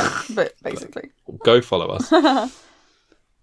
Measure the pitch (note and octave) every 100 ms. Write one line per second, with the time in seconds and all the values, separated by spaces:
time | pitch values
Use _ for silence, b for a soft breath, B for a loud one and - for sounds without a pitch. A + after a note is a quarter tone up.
0 | A2+ - - A3 E3 - - - - -
1 | - _ - A2 - A#2+ - F2+ D#2+ F#2+
2 | B3+ E4 C#4 C4+ B3 b b b b b
3 | b b _ _